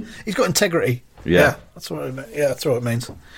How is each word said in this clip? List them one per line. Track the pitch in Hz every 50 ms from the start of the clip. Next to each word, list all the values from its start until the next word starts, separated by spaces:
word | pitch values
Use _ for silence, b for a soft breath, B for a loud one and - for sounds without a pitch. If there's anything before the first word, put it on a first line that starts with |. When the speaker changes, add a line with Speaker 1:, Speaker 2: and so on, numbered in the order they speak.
| 107 B B B B
Speaker 1:
he's | B 190
got | - - 180
integrity. | 165 - - 196 170 165 101 113 123 120 - - _ - -
Speaker 2:
Yeah. | - 85 -
Speaker 1:
Yeah, | - - 143 - - - -
that's | - - -
what | 165 151 143
it | 135 131
me-, | 135 135 - -
yeah, | 147 147 139
that's | 127 - -
what | 151 127 117
it | 120
means. | 120 117 120 123 - - - B B B